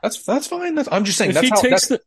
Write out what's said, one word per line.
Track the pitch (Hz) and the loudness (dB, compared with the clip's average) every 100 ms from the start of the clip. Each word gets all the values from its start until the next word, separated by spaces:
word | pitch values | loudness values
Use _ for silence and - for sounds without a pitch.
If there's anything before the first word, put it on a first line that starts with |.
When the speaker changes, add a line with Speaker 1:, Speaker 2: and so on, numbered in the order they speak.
Speaker 1:
That's, | 226 - | -8 -6
that's | - 254 - | -4 -2 -2
fine. | 349 349 | -6 -4
That's, | 311 269 | -4 -2
I'm | 196 | 0
just | 202 - | 0 0
saying | 196 | 0
Speaker 2:
If | - | 2
Speaker 1:
that's | 254 | 2
Speaker 2:
he | |
Speaker 1:
how, | 214 | 4
Speaker 2:
takes | 247 | 4
Speaker 1:
that's, | 185 - | 2 0
Speaker 2:
the, | - | -4